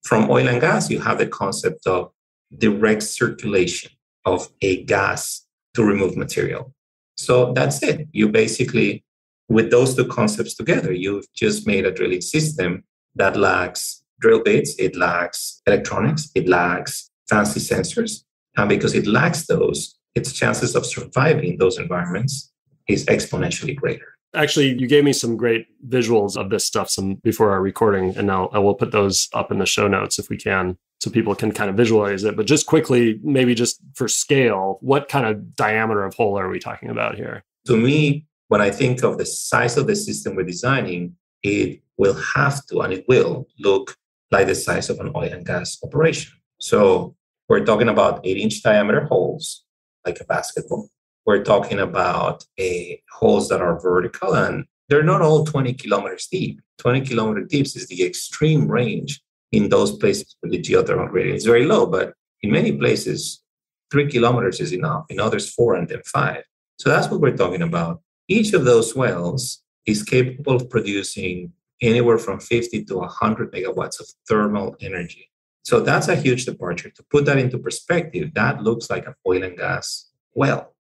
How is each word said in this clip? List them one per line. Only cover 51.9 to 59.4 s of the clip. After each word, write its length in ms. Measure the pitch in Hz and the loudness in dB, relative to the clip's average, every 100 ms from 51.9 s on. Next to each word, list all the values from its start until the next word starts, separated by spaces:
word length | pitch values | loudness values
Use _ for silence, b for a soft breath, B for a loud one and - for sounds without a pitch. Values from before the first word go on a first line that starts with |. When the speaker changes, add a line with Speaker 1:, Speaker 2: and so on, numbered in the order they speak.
| 92 90 87 92 - - - | 0 0 0 -2 -4 -14 -6
Speaker 1:
eh, 380 | 92 87 87 87 _ | -4 -4 -8 -14 _
holes 380 | - 110 104 - | 0 2 2 2
that 120 | 92 | 0
are 180 | 90 82 | 0 0
vertical, 540 | 90 90 90 - - | 2 2 0 -4 -2
and 320 | 160 95 101 - _ _ | 0 0 -4 -10 _ _
they're 160 | 143 | 2
not 180 | 156 190 | 4 4
all 220 | 160 156 | 4 4
twenty 300 | 151 139 123 | 2 0 -2
kilometers 540 | - 107 101 98 92 - | -4 -2 -2 -2 -10 -8
deep. 300 | 185 - - _ _ | -4 -6 -8 _ _
Twenty 240 | 123 131 | 0 0
kilometer 420 | 135 117 110 104 | 0 -2 0 -2
deeps 320 | 90 143 123 - | -2 -2 -2 -4
is 120 | - | -12
the 180 | 90 87 | -4 -2
extreme 640 | - - - 156 151 107 | -2 -12 -2 2 4 2
range 520 | 107 120 92 - - _ _ | 0 0 -4 -8 -12 _ _